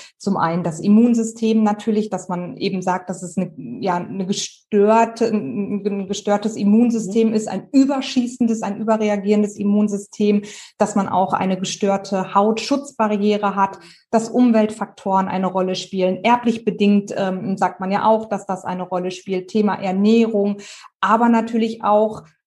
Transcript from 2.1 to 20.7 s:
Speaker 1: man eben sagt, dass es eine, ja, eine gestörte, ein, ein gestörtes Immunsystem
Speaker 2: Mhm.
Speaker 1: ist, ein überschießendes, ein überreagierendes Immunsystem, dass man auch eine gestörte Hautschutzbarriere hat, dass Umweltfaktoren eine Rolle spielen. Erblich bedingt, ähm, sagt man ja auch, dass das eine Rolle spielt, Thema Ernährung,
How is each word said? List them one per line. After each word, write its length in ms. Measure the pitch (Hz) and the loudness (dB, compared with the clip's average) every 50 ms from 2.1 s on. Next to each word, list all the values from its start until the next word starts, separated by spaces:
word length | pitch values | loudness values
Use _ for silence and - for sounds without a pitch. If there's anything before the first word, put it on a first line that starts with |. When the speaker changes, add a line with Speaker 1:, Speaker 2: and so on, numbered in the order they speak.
| 185 180 - | -6 -8 -6
Speaker 1:
man 300 | - 180 175 175 170 - | -6 -6 -6 -6 -10 -8
eben 240 | 160 190 190 190 185 | -4 -4 -4 -2 -2
sagt, 280 | 185 185 180 185 185 - | -2 -2 -2 -2 -4 -8
dass 140 | 185 160 180 | -10 -10 -12
es 140 | 170 - | -6 -4
eine, 160 | 196 180 156 - - - 117 120 - | -4 -6 -6 -8 -14 -12 -12 -10 -6
ja, 160 | - 190 175 | -4 -2 -2
eine 300 | 175 175 - 185 196 185 | -2 -4 -6 -6 -6 -4
gestörte, 1000 | 180 202 - - - - _ _ _ 214 202 202 208 220 226 233 226 226 - 233 | -4 -4 -6 -6 -10 -12 _ _ _ 2 4 4 6 6 4 4 2 0 -2 -2
ein, 580 | - 214 208 180 135 - 202 196 - 202 196 196 | 0 0 -2 -2 -4 -6 -6 -4 -4 -6 -4 -4
ein 200 | 208 202 202 196 185 | -4 -4 -4 -6 -6
gestörtes 480 | 202 196 - 208 202 202 214 214 214 | -8 -6 -2 0 0 0 0 -4 -4
Immunsystem 720 | - 202 202 208 226 240 240 220 226 175 180 202 233 226 220 | 0 2 4 6 6 4 4 2 -2 -4 0 0 2 2 2
Speaker 2:
Mhm. 40 | 220 | 2
Speaker 1:
ist, 140 | 214 214 | -2 -2
ein 220 | - - 226 - - | -4 -8 -8 -8 2
überschießendes, 880 | - 262 269 269 285 269 262 - - 254 240 240 - - 240 220 226 220 | 2 4 4 4 2 -2 -4 -2 -2 -2 -2 -2 -2 -2 0 0 0 -2
ein 160 | 190 196 202 | -4 -6 -6
überreagierendes 800 | 233 220 220 220 220 214 214 208 202 190 202 208 208 214 202 208 | -4 0 0 0 0 2 0 -2 -2 0 2 2 2 2 0 -2
Immunsystem, 840 | - 202 202 202 208 214 214 202 196 - - - - 208 208 208 208 208 - - - - - _ | -4 0 2 2 2 2 0 -2 -6 -8 -12 -4 0 2 2 2 2 -2 -4 -14 -18 -20 -20 _
dass 180 | - 208 196 - | -2 -2 0 2
man 120 | 202 190 | 0 0
auch 240 | - - 180 190 185 | 0 0 0 0 0
eine 260 | - - 185 190 185 | 0 -2 0 -2 -2
gestörte 760 | 180 190 - - - 208 196 196 196 196 - 202 185 185 185 - | -2 -4 -8 -4 -2 0 0 0 -2 -2 -4 -4 -4 -4 0 2
Hautschutzbarriere 1200 | 196 202 220 220 220 - - 285 277 277 - - - 220 214 214 202 202 208 208 208 208 202 190 | 2 2 4 2 0 -2 -2 -2 -2 -4 -8 -4 -2 -2 0 0 0 0 0 0 0 0 -2 0
hat, 240 | 196 190 - - - - - - _ _ _ | 0 -2 -2 -2 -12 -20 -20 -20 _ _ _
dass 180 | - 220 220 | 0 0 0
Umweltfaktoren 1000 | - - 247 247 240 220 220 214 214 220 - 202 - _ - - 202 190 190 190 190 | 0 2 2 4 4 4 4 2 0 -2 -8 -10 -10 _ -10 -4 0 0 0 0 0
eine 180 | - 185 190 | -2 -2 -2
Rolle 280 | 185 185 190 185 185 185 | -2 -2 -2 -2 -2 -4
spielen. 460 | 180 - - 190 190 180 185 190 185 | -6 -8 -6 -2 0 0 0 0 0
Erblich 440 | - 226 240 240 - 233 226 - - | 2 2 2 2 2 -2 -2 0 -2
bedingt, 480 | 208 180 - 208 202 208 202 202 208 - | -4 0 2 4 4 4 4 2 0 -4
ähm, 400 | - 196 190 185 185 - 190 190 | -4 -2 -2 -4 -4 -4 -6 -2
sagt 240 | 190 185 180 - - | 0 -2 -2 -2 -4
man 100 | 190 190 | -4 -2
ja 140 | 196 202 - | -2 0 2
auch, 240 | 214 220 220 220 | 2 2 2 0
dass 180 | 220 208 196 - | -4 -8 -8 -6
das 200 | - 185 185 - | -8 -8 -8 -6
eine 180 | - 185 180 180 | -8 -8 -8 -6
Rolle 280 | 180 185 180 180 185 | -6 -4 -4 -4 -6
spielt, 360 | 180 - - 190 190 185 180 | -8 -10 -8 -6 -6 -6 -6
Thema 280 | - - 214 208 202 185 | -2 0 2 2 2 0
Ernährung, 840 | - 196 185 185 190 202 214 226 233 226 220 220 202 202 202 202 202 - - | -2 -4 -4 0 2 4 6 6 6 4 4 2 0 0 0 -2 -6 -10 -18